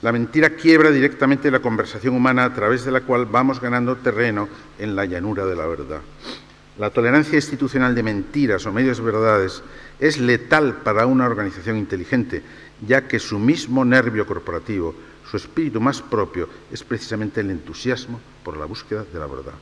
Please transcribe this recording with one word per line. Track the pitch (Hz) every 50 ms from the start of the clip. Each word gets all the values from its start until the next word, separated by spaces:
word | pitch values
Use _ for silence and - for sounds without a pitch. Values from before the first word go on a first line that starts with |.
| -
La | 117
mentira | 117 120 120 113 - 156 151 156
quiebra | 156 - - 160 165 160 156 156
directamente | 147 135 131 143 - - 143 131 139 131 - 143
la | 131 131
conversación | 120 123 113 107 107 - - 110 101 131 123
humana | 127 123 131 127 127 127
a | 123 -
través | - 104 107 123 123 117
de | 135
la | 131 131 127
cual | - 127 120 123
vamos | 110 104 120 127 135 135 127
ganando | 123 120 120 123 123 123 127
terreno | 123 127 127 113 104 120 120 107 104 104 101 - - - - - -
en | 104 107 104
la | 98 101
llanura | 95 90 87 87 107 107 95 98
de | 95 90
la | 85 78
verdad. | 82 85 73 71 78 78 73 73 - - - - - - - - - - - - - - -
La | 107 104
tolerancia | - - 117 120 127 151 151 151 156
institucional | 151 143 - - 127 143 131 - 135 127 127 123
de | 120 113
mentiras | 110 107 101 95 - - 147 143 120 104 92 90
o | 110 98
medias | 110 131 131 123 110
verdades | 113 113 104 107 110 113 107 104 95 92 - - - - - - - - - -
es | - 156 151 143
letal | 123 123 123 117 120 - 160 156 151 135 107 - -
para | - 107 107 113
una | 127 131 131 127
organización | 123 117 101 104 98 - 95 85 110 110
inteligente, | 110 101 - 101 92 87 - - 127 113 - - 78 - - - - - - - - 110
ya | 104 131 135 131 -
que | - 113
su | - - 107 101
mismo | 104 123 160 160 - - 123 135 131
nervio | 123 123 131 123 120 110 107 104
corporativo, | - 98 85 - - 85 85 - - 107 98 85 82 78 - - - - - - -
su | -
espíritu | 104 - - - - 165 147 110 110
más | 113 131 139 -
propio, | - - - 107 101 87 - 90 85 - - - - - -
es | 117 -
precisamente | - 120 107 - - 117 107 107 104 - 113
el | 104 98
entusiasmo | 95 85 - - 80 - - 123 127 120 - - 123 117 - - - - -
por | 87 78
la | 76 76
búsqueda | 78 90 - - - 107 107 107 - 82
de | 85
la | 76
verdad. | 73 67 65 67 64 - -